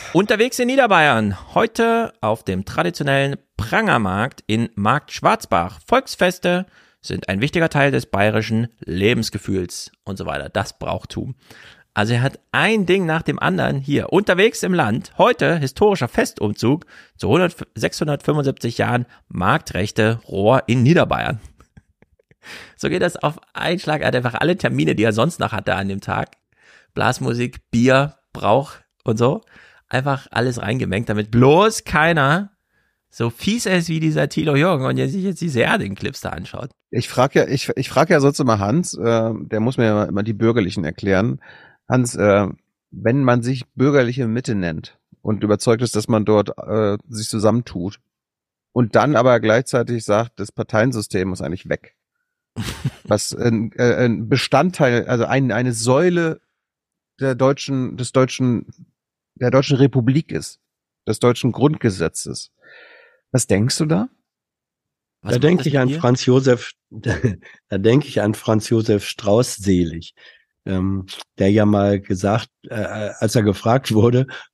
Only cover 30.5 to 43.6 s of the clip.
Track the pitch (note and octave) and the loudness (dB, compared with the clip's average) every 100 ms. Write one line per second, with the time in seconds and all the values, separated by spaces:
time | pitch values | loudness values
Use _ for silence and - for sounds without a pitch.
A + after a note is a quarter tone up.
30.5 | A#2+ - B2+ G2+ F#2 A#2 G#2+ G#2 A2+ C3 | -4 -4 -4 -2 -4 -2 -4 0 4 6
31.5 | D#3+ G#3+ G#3+ - D3+ D#3+ E3 C3+ E3 G3+ | 6 4 0 -4 0 2 2 2 0 -2
32.5 | _ _ _ _ _ _ - A#2 - - | _ _ _ _ _ _ -6 -6 -4 -4
33.5 | A#3 A3 F#3 E3+ D#3+ D#3 D3+ D3 - D#3 | -2 0 0 0 -2 0 0 -2 -2 0
34.5 | C#3 E3+ D#3 C3 B2+ C3 F#3+ F#3+ F3 F3 | 2 2 0 -2 -2 -2 -2 -4 -4 -4
35.5 | B2 C#3+ G3+ - - G2 - - - - | 0 0 0 -4 -6 -8 -8 -10 -10 -12
36.5 | - B2 _ _ A2+ - - C3+ E3+ F2+ | -14 -14 _ _ -6 -4 0 2 2 0
37.5 | C#3 - - - - E3 E3 C#3 C#3+ C3 | -2 -4 -6 -2 0 4 4 4 2 0
38.5 | A2 G2 C#3+ F3+ - A#2 A2+ A2+ A2 D2+ | 2 2 -2 -2 -4 0 0 0 -4 -6
39.5 | G#2+ A2+ C3 A2+ G#2 F2+ G2 G#2+ G#2 A2+ | -2 -2 2 2 2 0 -2 -4 0 2
40.5 | A#2 F#2 G#2 D#2 - G2+ F#2 A#2 C3+ - | 2 0 -2 -6 -4 0 2 2 -4 -10
41.5 | - - _ _ B2+ A#2+ - G2+ G2+ F#2+ | -20 -20 _ _ 0 0 0 4 4 2
42.5 | - _ _ _ - A2+ C3 C3 B2 A#2 | -6 _ _ _ -4 0 2 2 2 0
43.5 | C3 | -4